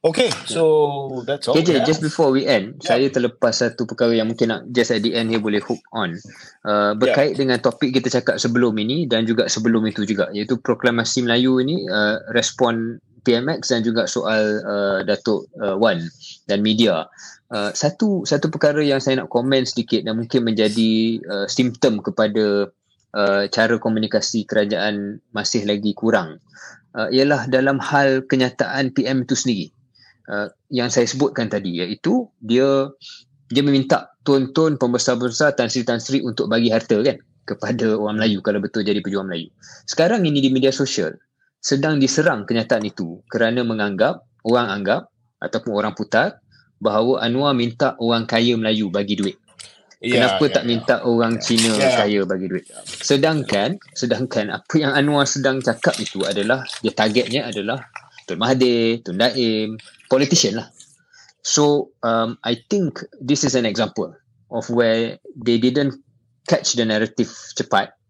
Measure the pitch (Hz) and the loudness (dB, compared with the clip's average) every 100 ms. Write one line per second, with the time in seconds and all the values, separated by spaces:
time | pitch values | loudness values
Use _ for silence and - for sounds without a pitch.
0 | 165 160 240 - - 165 160 151 147 139 | 0 2 0 -2 -6 2 4 4 2 -2
1 | 135 131 120 143 - 151 165 143 120 160 | -6 -8 -6 -4 0 2 4 2 2 0
2 | 156 - 147 131 - 117 101 - - 117 | -2 2 2 4 2 0 0 -8 0 2
3 | 135 131 120 - 120 - 120 - 113 110 | 2 0 -2 0 0 2 -2 -2 -8 0
4 | 117 113 110 113 117 110 - 123 117 117 | 2 2 0 0 -2 -2 -2 0 0 0
5 | 110 117 113 113 107 104 - 120 _ 113 | 0 -2 0 -2 0 -2 -2 -8 _ -6
6 | 92 85 - - - _ 107 104 104 107 | -6 -6 -16 -20 -20 _ -2 2 2 2
7 | 127 123 147 - 135 123 127 - 139 131 | 2 4 2 0 0 2 0 0 0 0
8 | 120 127 - 92 123 120 123 107 107 151 | 0 0 0 0 0 2 2 0 -2 -2
9 | 143 113 113 117 107 - 113 113 110 101 | 0 0 0 0 0 0 2 2 0 -4
10 | 101 101 92 104 107 123 - 113 123 117 | -4 -2 -2 -4 -4 -2 -2 0 0 0
11 | 113 131 120 117 127 127 131 175 95 104 | -2 -2 0 2 2 2 0 -4 -2 0
12 | 104 107 - 117 - - 120 113 113 117 | 0 -2 -2 -2 -2 0 0 0 -6 -10
13 | _ _ - 117 135 160 - 120 110 113 | _ _ 0 2 0 -6 -2 0 0 0
14 | 101 117 87 110 107 107 101 101 98 95 | -2 -2 -2 0 0 -2 -4 -2 0 -2
15 | 95 101 - 104 - - 104 95 113 87 | -2 -2 0 -2 -4 -6 -4 2 2 0
16 | 82 - - - - 101 107 110 110 80 | -6 -14 -20 -18 -4 0 2 4 2 2
17 | 78 - - - _ 113 101 - 147 - | -4 -16 -20 -20 _ -6 -6 -2 -4 0
18 | 220 190 - 147 156 156 147 147 147 135 | -2 0 0 -2 -2 2 2 2 0 0
19 | 131 127 - 120 131 135 123 120 113 110 | 0 -2 0 -2 2 2 2 -4 0 -2
20 | 104 113 117 131 117 110 107 110 110 110 | -2 -6 0 0 0 2 2 2 2 2
21 | 113 110 - 101 98 - 127 113 139 107 | 0 -2 -6 -6 -2 0 0 2 0 2
22 | 107 92 107 107 104 101 101 _ _ _ | -4 0 0 2 2 2 -2 _ _ _
23 | _ 104 101 98 101 - 113 113 117 113 | _ -2 0 2 0 0 2 2 0 -2
24 | 110 107 - 110 101 107 101 98 104 101 | 0 0 0 -4 0 0 0 -2 -2 -4
25 | 101 107 _ 107 - 117 101 104 104 - | -8 -12 _ -6 -4 -2 -2 -2 -2 -2
26 | 113 110 80 78 _ - - - _ 120 | 0 0 -2 -12 _ -20 -20 -20 _ -6
27 | 110 131 139 143 120 131 135 135 - 143 | 0 2 2 2 2 2 2 0 0 2
28 | 139 131 131 135 127 - 101 131 131 131 | 4 2 0 0 0 0 -2 0 -2 0
29 | 123 135 123 127 131 104 78 _ _ _ | 0 -2 -2 -2 0 -2 -4 _ _ _
30 | _ _ - 101 104 _ _ 127 120 127 | _ _ -10 -8 -8 _ _ -4 0 0
31 | 120 131 143 - 110 104 95 87 90 107 | 0 0 0 0 -4 -4 -4 -6 -6 -4
32 | 170 247 226 _ 110 120 139 139 135 - | -2 -2 -4 _ 0 2 4 2 -2 -8
33 | - - _ _ _ 120 143 139 135 - | -20 -20 _ _ _ 0 4 2 4 2
34 | - _ - 139 131 147 160 143 123 120 | 0 _ 2 2 2 2 2 2 0 2
35 | - 120 123 110 151 139 120 127 117 117 | 0 0 -2 0 0 2 -2 -2 -2 -2
36 | 117 135 127 113 104 113 117 113 - 107 | -2 -2 -2 -4 0 2 2 2 2 2
37 | 131 - _ _ - 104 107 117 113 107 | 2 -2 _ _ -12 -8 -4 -2 0 0
38 | 104 107 110 101 107 101 101 110 101 104 | -2 0 0 2 0 -2 -2 -2 0 -2
39 | 98 98 95 85 80 _ - - - - | -2 -4 -4 -8 -10 _ -20 -18 -6 0
40 | 170 226 165 143 135 131 135 135 135 - | 2 2 2 2 2 4 2 0 -2 -2
41 | 80 - _ _ _ _ - 139 156 147 | -4 -6 _ _ _ _ -2 0 2 2
42 | 135 - 160 120 101 117 110 117 104 - | 2 2 2 0 -2 -2 0 -2 -2 -6
43 | 85 90 _ 110 113 123 117 110 101 95 | -10 -10 _ 0 0 0 -2 -2 -4 2
44 | 123 - _ _ 110 120 113 101 98 139 | 0 0 _ _ 0 2 2 -2 -2 -2
45 | - _ _ _ - 113 120 104 107 - | -4 _ _ _ -6 -6 -2 -2 -2 -4
46 | 107 113 160 - _ _ _ _ 107 107 | -2 0 0 -4 _ _ _ _ 0 2
47 | 117 131 117 123 143 127 120 117 131 - | 2 0 0 0 0 0 -2 -2 -2 0
48 | 117 117 113 117 120 117 110 110 101 98 | 0 0 0 0 2 0 0 0 -2 -2
49 | 101 104 98 - _ - - _ _ - | -2 -2 -4 -6 _ -20 -20 _ _ -10
50 | 120 120 123 95 147 - 120 117 113 120 | -2 2 2 2 2 2 0 -2 0 0
51 | 123 117 113 113 - 117 113 107 131 123 | 2 2 2 -2 0 2 2 2 2 4
52 | 104 101 95 95 92 90 - - - - | 2 2 0 -2 -4 -6 -8 -18 -16 -10
53 | - 139 156 156 131 101 113 196 - - | 0 2 2 0 0 -2 -2 -4 -10 -6
54 | 123 110 127 113 104 - - 156 139 139 | -2 -2 -2 -2 -4 -8 -2 0 2 2
55 | 147 143 135 139 135 131 127 117 170 - | 2 2 0 0 0 0 -2 0 0 0
56 | 104 95 95 98 101 131 127 - 110 - | -6 -4 -2 -2 0 -2 -4 -6 -4 0
57 | 107 107 107 131 117 104 101 131 - - | 2 2 0 -4 -4 -6 -4 -6 -10 -20
58 | - - - 87 117 131 127 120 113 117 | -20 -20 -10 -2 0 4 4 4 2 -2
59 | 107 92 120 131 117 110 107 110 - _ | -6 0 0 2 0 0 -4 -10 -18 _
60 | _ 131 143 170 - 110 - _ - _ | _ 2 4 2 2 -2 -10 _ -20 _
61 | _ _ - _ - 151 147 147 - _ | _ _ -20 _ -4 2 4 2 -2 _
62 | 117 113 113 117 117 120 _ 202 165 - | -2 0 -2 -4 -6 -6 _ -2 0 -4
63 | - - 127 143 139 127 113 113 104 - | -16 -12 -2 0 2 0 0 -2 -4 -4
64 | 82 - _ _ _ 117 113 117 117 113 | -8 -10 _ _ _ -8 -2 0 2 2
65 | 117 - - - 113 117 123 135 139 - | -2 -8 -18 -4 0 2 2 2 -2 -4
66 | _ _ _ _ - 151 - 123 113 107 | _ _ _ _ -2 -2 0 -2 0 0
67 | 113 - 110 - - - - 98 104 _ | -2 -2 -4 -6 -14 -8 0 0 0 _